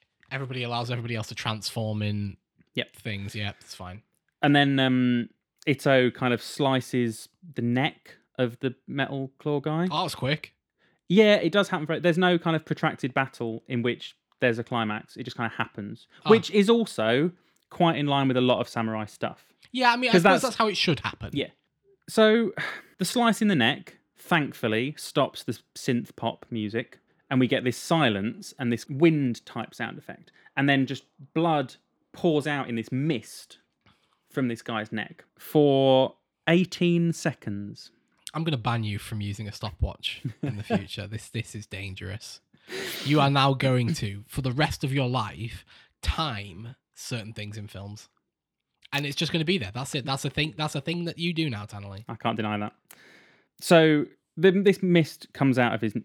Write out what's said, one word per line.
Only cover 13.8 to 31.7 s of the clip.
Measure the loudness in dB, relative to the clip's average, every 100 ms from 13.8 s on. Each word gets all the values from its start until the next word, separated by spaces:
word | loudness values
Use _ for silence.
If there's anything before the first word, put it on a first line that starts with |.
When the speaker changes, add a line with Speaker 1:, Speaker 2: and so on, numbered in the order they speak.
Speaker 2:
which | -2 -4 -10 -20 _ 0
there's | 0 0
a |
climax. | -2 -2 -2 -4 -8 -14
It |
just | -12 -6
kind | -6
of | -4
happens, | -6 -6 -12 -12 _ -8 4
Speaker 1:
Oh. |
Speaker 2:
which | 4 6
is | 2 6
also | 4 2 -2 2 2 2 -4 _ _ _
quite | 2 2 2
in | 0
line | 2 2
with | 2
a |
lot | 2 2
of | 0
samurai | -4 -4 -4 -8
stuff. | -8 -8 -8 _ _ -10
Speaker 1:
Yeah, | 2 2
I | 2
mean, | 4
I |
Speaker 2:
'Cause | 6
Speaker 1:
suppose | 6
Speaker 2:
that's | 4
Speaker 1:
that's | 2 0
how | 0
it | 0
should | 0 0
happen. | -4 -8 -8
Speaker 2:
Yeah. | -6 -8 _ _ _ _ _ -4
So | 4 6 6 0 -4 -8 -10
<sighs> | -16 -6
the | -4
slice | 2 2 2
in | 2
the | 4
neck, | 2 2 -8 -20 _ _
thankfully, | -2 0 0 -4 -2 0 -2 -8
stops | -4 0 0 -2
the | -10 -10 _ -8
synth | -2 -2 -2 -6
pop | -6 -6 -10
music, | -6 -4 -6 -8 -18 _ _ -2
and | 2
we | 4
get | 2
this | 0 -4
silence | 0 2 4 2 -4 -8 -16 -6
and | -4
this | -4 -4
wind | 4 4 4 0 -2 -8
type | -12 -12
sound | -10 -10 -10
effect, | -16 -20 _ _ -10 0
and | 4
then | 4 2
just | -4 _ _ -6
blood | 0 2 2 -2